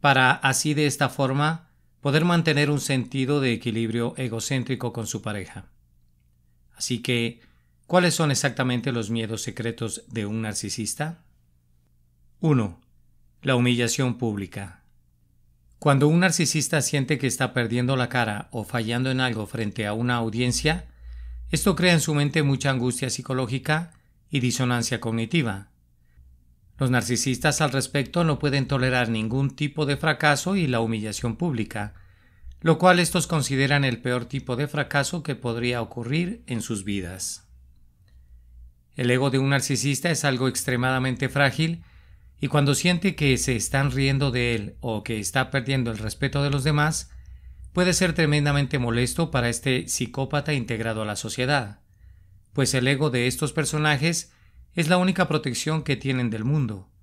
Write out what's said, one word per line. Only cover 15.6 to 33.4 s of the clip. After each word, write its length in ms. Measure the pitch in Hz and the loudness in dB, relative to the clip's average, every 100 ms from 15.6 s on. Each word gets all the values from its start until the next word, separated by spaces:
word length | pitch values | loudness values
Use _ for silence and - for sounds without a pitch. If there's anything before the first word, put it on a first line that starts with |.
| _ _ | _ _
Cuando 300 | 147 139 147 | 2 6 6
un 100 | 165 | 6
narcisista 600 | 185 160 156 156 143 160 | 4 2 2 2 0 0
siente 360 | 131 147 131 139 | 0 0 0 0
que 100 | 135 | 0
está 260 | - 131 | 0 -2
perdiendo 420 | - 117 120 123 135 | 0 0 0 2 0
la 140 | 120 | 0
cara 400 | 127 113 104 - | 0 0 -2 -8
o 140 | 113 104 | -10 -6
fallando 440 | 123 110 120 131 | -4 -2 -2 0
en 120 | 131 | 0
algo 260 | 127 113 101 | 0 -2 -6
frente 400 | - 107 98 104 | -4 -4 -2 -4
a 60 | |
una 240 | 107 123 120 | 0 0 0
audiencia, 720 | 117 104 123 120 151 170 - - - - - - - | -2 0 0 0 0 -2 -6 -18 -16 -14 -12 -12 -4
esto 280 | 151 - 156 | 0 2 4
crea 160 | 180 | 4
en 80 | 170 | 4
su 120 | 143 | 4
mente 300 | 147 143 160 | 2 2 2
mucha 280 | 139 135 143 | 2 2 0
angustia 380 | 131 123 120 131 | 0 0 -2 -4
psicológica 840 | - 131 131 127 135 135 156 170 - _ _ _ | -6 -4 -4 -2 -4 -2 -2 -2 -14 _ _ _
y 120 | 143 | 0
disonancia 580 | 123 113 127 120 117 123 | 0 0 0 0 0 -2
cognitiva. 720 | 117 113 113 170 120 98 101 _ _ _ _ - - - _ _ _ - | -2 -2 0 0 0 -4 -10 _ _ _ _ -20 -20 -20 _ _ _ -4
Los 100 | 135 | 0
narcisistas 720 | 127 110 123 - 123 156 147 | 0 0 -2 0 0 0 2
al 100 | 151 | 0
respecto 520 | 135 127 143 127 175 | 0 -2 -2 -2 0
no 160 | 165 139 | 2 2
pueden 280 | 147 139 131 | 0 0 0
tolerar 400 | 139 127 127 117 | 0 2 2 0
ningún 480 | 113 110 127 139 139 | 0 0 0 -2 -2
tipo 300 | 147 151 143 | -4 -2 -2
de 100 | 139 | 0
fracaso 600 | 160 151 156 143 - 196 | 0 2 2 2 2 0
y 100 | 156 | 2
la 140 | 123 | 2
humillación 560 | 113 113 107 101 120 113 | 0 -2 -4 -4 -4 -2
pública, 580 | 175 123 107 107 104 - - - _ _ - - | -2 -2 -4 -6 -8 -10 -20 -20 _ _ -18 -4
lo 180 | 160 160 | 2 6
cual 200 | 180 175 | 8 6
estos 280 | 170 180 165 | 4 0 0
consideran 580 | 160 | 0